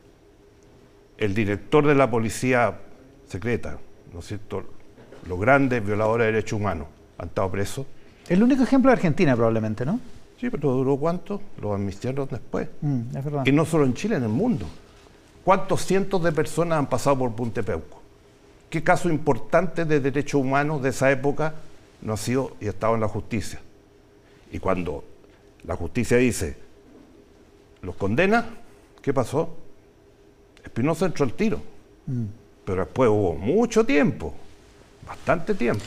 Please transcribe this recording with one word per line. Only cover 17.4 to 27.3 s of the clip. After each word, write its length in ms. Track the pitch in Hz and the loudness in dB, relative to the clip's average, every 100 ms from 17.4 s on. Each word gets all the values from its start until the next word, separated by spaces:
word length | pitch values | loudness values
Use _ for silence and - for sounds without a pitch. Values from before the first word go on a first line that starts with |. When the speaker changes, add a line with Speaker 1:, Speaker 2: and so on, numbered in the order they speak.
| 120 113 | -4 -2
Speaker 1:
Peuco? 380 | 110 82 - - - - - - - - - | -2 -4 -6 -16 -20 -20 -20 -20 -20 -20 -8
¿Qué 140 | 160 | 0
caso 260 | 180 175 180 | 4 4 4
importante 760 | 151 - 123 - 170 180 170 160 | 2 2 0 2 2 2 0 2
de 140 | 151 | 2
derechos 400 | 135 143 139 143 | 2 -2 0 0
humanos 440 | 131 135 147 156 | 2 2 0 0
de 60 | 131 | -2
esa 200 | - 131 | 2 2
época 460 | 135 143 139 156 - - - - - | 2 0 0 -2 -4 -12 -18 -20 -10
no 120 | - | -6
ha 40 | 107 | -4
sido 340 | - 127 131 - | -2 -2 -2 -6
y 60 | 107 | -8
ha 20 | |
estado 220 | - 113 113 | -2 0 2
en 60 | |
la 60 | 107 | 0
justicia? 520 | 107 - 113 - - - - - - _ _ _ - - | -4 -4 -4 -4 -8 -16 -20 -20 -20 _ _ _ -20 -14
Y 80 | - | -6
cuando 440 | - 92 82 - - - - - - - - | -2 -2 -4 -8 -12 -20 -20 -20 -20 -14 -8
la 100 | 90 | -6
justicia 420 | 87 127 110 123 | -4 -4 2 4
dice, 400 | 127 101 82 - - - - - - - - | 4 0 -6 -8 -18 -20 -20 -20 -20 -20 -20